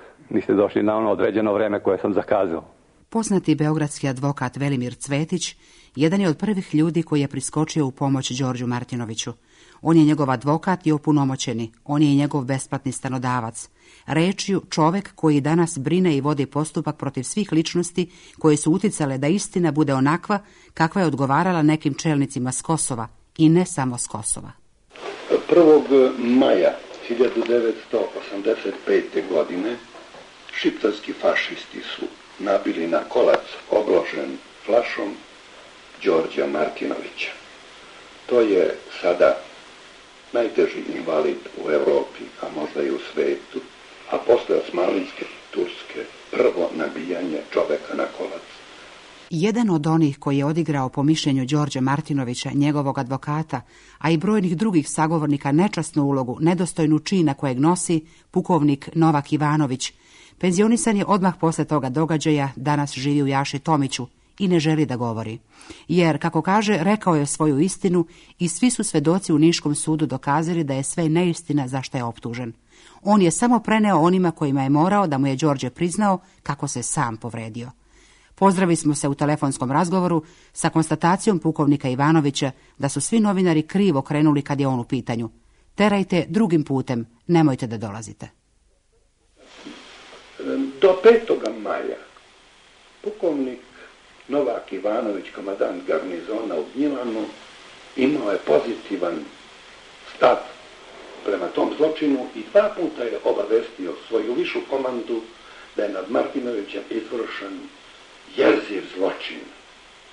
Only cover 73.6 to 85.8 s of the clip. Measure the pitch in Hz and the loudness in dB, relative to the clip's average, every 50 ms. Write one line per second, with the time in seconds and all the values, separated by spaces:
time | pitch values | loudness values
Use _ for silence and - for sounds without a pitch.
73.6 | 226 - 220 220 214 208 190 151 156 175 185 190 185 170 160 - 156 139 135 139 | 2 2 2 2 4 4 4 4 4 4 4 4 2 2 0 0 -2 0 0 0
74.6 | 135 131 143 147 160 190 202 208 196 165 139 131 139 139 135 131 156 151 143 131 | 2 2 4 4 4 4 4 2 2 2 2 0 0 0 0 2 2 0 0 0
75.6 | - 123 - - 170 175 165 214 214 202 190 185 - _ _ _ - - 139 - | -2 -6 -4 -2 -2 -2 0 0 2 2 0 0 -4 _ _ _ -10 -8 -6 -6
76.6 | - 139 - 127 117 - - 160 135 117 113 113 - 117 117 120 113 113 107 120 | -6 -6 -6 -6 -6 -4 -2 -2 -2 -2 -4 -6 -10 -10 -10 -10 -10 -10 -10 -12
77.6 | 117 123 - _ _ _ _ _ _ _ _ _ _ _ _ - 190 196 185 180 | -12 -14 -16 _ _ _ _ _ _ _ _ _ _ _ _ 2 4 4 4 4
78.6 | 190 175 170 156 - 147 147 - - 143 139 - 147 143 151 143 151 139 131 - | 4 2 2 2 2 0 0 0 0 -2 0 0 0 0 0 2 0 -2 -2 -2
79.6 | 135 123 135 151 170 170 190 185 180 180 170 160 156 - - - - _ - - | -2 0 0 0 2 2 2 0 2 2 0 0 -2 -4 -10 -20 -20 _ -6 -2
80.6 | - 160 - 165 160 - 156 151 - 170 185 190 - 226 202 160 - 160 156 - | -2 0 2 0 0 0 0 0 2 2 2 2 2 2 0 2 2 0 0 2
81.6 | 151 139 143 139 - 135 127 123 143 151 165 165 139 143 139 - 143 131 - _ | 2 2 2 2 0 -2 -2 2 4 4 4 4 4 2 0 -2 -4 -4 -4 _
82.6 | _ _ _ - 135 139 - 143 - - 226 226 208 208 196 190 185 180 160 156 | _ _ _ -6 -4 -4 -2 -4 -2 0 2 2 2 2 2 2 2 2 2 2
83.6 | 151 156 - 196 202 190 147 139 135 - 147 147 151 156 143 143 135 - 147 135 | 0 0 0 2 2 2 2 0 0 -2 0 2 4 4 4 2 0 -2 -2 0
84.6 | 143 135 131 123 117 - 139 123 - - 120 117 117 113 - _ _ _ _ _ | 0 0 0 -2 -4 -4 -4 -4 -4 -4 -4 -4 -6 -8 -10 _ _ _ _ _
85.6 | _ _ _ - | _ _ _ 0